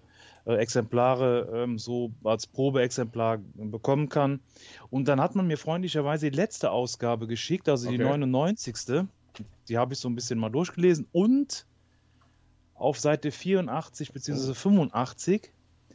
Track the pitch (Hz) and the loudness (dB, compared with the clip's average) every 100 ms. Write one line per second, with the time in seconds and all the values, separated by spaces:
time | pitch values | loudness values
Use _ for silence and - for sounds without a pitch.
0 | _ _ - - - 113 117 127 110 120 | _ _ -20 -10 -2 0 2 0 0 2
1 | 127 127 131 120 - 117 123 113 120 123 | 4 4 2 2 0 -4 -4 -4 -6 -6
2 | 120 113 107 110 - - 135 131 123 - | -6 -4 -2 -2 -2 -2 0 2 0 0
3 | 117 117 113 110 95 - 107 110 - 139 | -4 0 0 0 -6 -12 -10 -4 0 0
4 | 147 151 139 139 - - - - - 131 | 2 0 0 0 -8 -20 -20 -20 -8 -2
5 | 139 135 165 202 180 147 156 170 185 151 | 2 2 2 2 0 -2 -2 -4 -2 -2
6 | 143 151 151 139 220 - 113 107 123 - | 0 0 0 0 -2 0 0 0 -2 -2
7 | 120 117 113 113 - 135 - 135 123 123 | -2 -2 -4 -6 -4 -2 0 0 0 0
8 | 127 147 131 127 165 220 131 110 - 143 | 2 2 0 2 0 -2 -6 -10 -2 -2
9 | 190 _ _ - 104 - - 117 127 135 | -2 _ _ -18 -18 -16 -4 -2 0 -2
10 | 127 120 117 117 110 131 175 - 180 160 | -6 -6 -4 -2 -2 -2 -2 2 4 4
11 | - 170 214 269 285 - - _ _ _ | 0 2 4 4 0 -6 -16 _ _ _
12 | _ _ _ _ _ _ _ - 131 143 | _ _ _ _ _ _ _ -4 -2 0
13 | 147 151 147 - 180 190 143 143 - - | 2 2 0 -4 0 0 0 -4 -6 -10
14 | 147 135 139 139 135 127 196 202 143 113 | -12 -10 -6 -4 -4 0 4 4 4 0
15 | 127 - - 208 - _ _ _ _ | -4 -2 0 0 -2 _ _ _ _